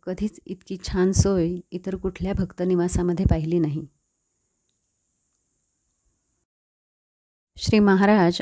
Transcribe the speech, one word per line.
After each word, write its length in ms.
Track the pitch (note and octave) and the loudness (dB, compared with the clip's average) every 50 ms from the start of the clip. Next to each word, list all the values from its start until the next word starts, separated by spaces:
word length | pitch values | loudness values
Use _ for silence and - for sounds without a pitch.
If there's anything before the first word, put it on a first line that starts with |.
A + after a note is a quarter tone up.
| - | -10
कधीच 360 | F#3 F#3 - G#3 G#3 - - - | -10 -8 -6 -6 -8 -8 -10 -14
इतकी 320 | - F#3 F#3 _ - G3 F3+ - | -14 -14 -14 _ -14 -12 -12 -8
छान 280 | - - F#3+ F3+ F#3+ | -4 0 2 2 2
सोय 380 | F#3 F#3 - G3+ G3 F3+ E3 E3+ F3+ F3 - _ | 4 4 4 4 2 0 0 -2 -4 -8 -10 _
इतर 240 | - F3+ - F#3+ F#3+ | -14 -12 -10 -8 -8
कुठल्या 380 | F#3 F#3+ F#3+ F3+ - F3 F#3+ G3 | -6 -6 -8 -8 -6 -6 -6 -4
भक्तनिवासामध्ये 920 | G3 F#3 F#3 - - F3+ F#3 F#3 F3 E3+ F3+ - F3 F3 F3+ F3 E3 F#3+ | -4 -6 -6 -6 -4 -2 0 0 0 0 0 0 -2 -2 -2 0 2 2
पाहिली 340 | - F3+ D#3+ D#3 D#3+ F3 F3 | 2 2 2 0 -2 0 0
नाही. 260 | D#3+ D3+ C#3+ D#3 D3 - _ _ _ _ _ _ _ _ _ _ _ _ _ _ _ _ _ _ _ _ _ _ _ _ _ _ _ _ _ _ _ _ _ _ _ _ _ _ _ _ _ _ _ _ _ _ _ _ _ _ _ _ _ _ _ _ _ _ _ _ _ _ _ _ _ _ _ _ _ _ _ _ - | 0 -2 -4 -6 -10 -14 _ _ _ _ _ _ _ _ _ _ _ _ _ _ _ _ _ _ _ _ _ _ _ _ _ _ _ _ _ _ _ _ _ _ _ _ _ _ _ _ _ _ _ _ _ _ _ _ _ _ _ _ _ _ _ _ _ _ _ _ _ _ _ _ _ _ _ _ _ _ _ _ -16
श्री 220 | - - - A3+ G#3+ | -10 -2 2 2 4
महाराज 600 | G#3 G3+ F#3+ F#3+ G3 G3+ G#3+ G3+ F3 E3+ F3 - | 4 4 4 4 4 4 4 4 4 2 0 -2